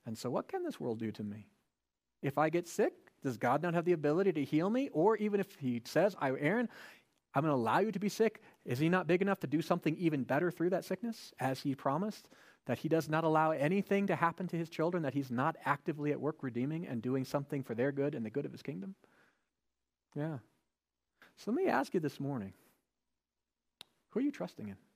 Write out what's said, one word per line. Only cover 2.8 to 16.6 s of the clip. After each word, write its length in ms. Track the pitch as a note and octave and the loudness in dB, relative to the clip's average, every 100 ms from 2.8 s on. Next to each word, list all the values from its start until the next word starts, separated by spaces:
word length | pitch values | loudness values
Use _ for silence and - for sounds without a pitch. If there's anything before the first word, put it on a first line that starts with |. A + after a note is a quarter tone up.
| B3+ - - _ | 0 0 -20 _
does 140 | C3+ A2+ | -4 0
God 260 | B2 C#3+ | 2 2
not 120 | E3+ | 2
have 100 | E3+ | 0
the 80 | E3+ | 2
ability 400 | E3+ D3 D#3+ G3 | 2 2 4 2
to 120 | D#3 | 2
heal 260 | C#3+ D3+ F#3 | 2 2 2
me? 180 | A#3+ C#4 | 0 0
Or 240 | D3+ F#3+ G#3+ | 4 4 4
even 220 | G#3+ G3+ | 2 0
if 160 | F#3+ - | -2 -4
he 260 | C3 A#2+ | -2 -2
says, 320 | - D3+ G3+ G3 | 0 2 2 2
"I, 120 | C#3 | -2
Aaron, 400 | C3 D3 A3 A#3 - - - _ _ _ | 2 2 2 0 -6 -20 -20 _ _ _
I'm 80 | C3+ | 0
gonna 120 | D#3 | 2
allow 260 | C3+ A2+ C#3 | 2 4 4
you 120 | G#3+ | 2
to 60 | G3 | 0
be 100 | G3+ | -4
sick," 320 | - - - - _ | 2 0 0 -20 _
is 140 | - B2 | -6 0
he 100 | D#3+ | 2
not 180 | F#3 D#3 | 2 4
big 140 | F3+ | 2
enough 200 | G3+ G3 | 4 0
to 60 | C#3 | 0
do 140 | D3+ | -2
something 340 | E3 F3 D#3+ D#3+ | 2 2 2 2
even 280 | E3 D3 | 0 0
better 260 | A#2+ C3+ F3 | 0 2 0
through 200 | - F3+ | 0 0
that 160 | F#3 - | 0 -2
sickness, 480 | F#3 A#3 A3 - - | -6 -6 -8 -14 -4
as 220 | C3 C3 | -2 0
he 140 | D3 | -2
promised, 560 | C3 C#3 D3 G#3 - - - - _ | 0 0 0 -2 -8 -18 -20 -20 _
that 140 | - A#2+ | -4 -2
he 100 | D#3 | 2
does 180 | D#3+ C#3 | 0 2
not 180 | D#3 | 0
allow 260 | E3 D#3 D#3 | 4 4 4
anything 560 | D#3 D3 G3 F#3+ G3+ G3+ | 2 2 2 2 0 2
to 100 | D#3+ | 2
happen 320 | E3+ - F3+ | 0 0 -4
to 80 | E3 | -4
his 140 | D#3+ | -4
children, 320 | - D#3+ F3+ | -2 0 0
that 100 | D3 | 0
he's 180 | C#3 C3 | -2 -2
not 260 | A#2 D#3+ D#3+ - | 0 0 0 -2
actively 460 | C#3+ - D3+ D3 | -2 -2 -2 -2
at 80 | C3+ | 0
work 220 | C#3 - | -2 -4
redeeming 440 | C3 A#2 | -6 -2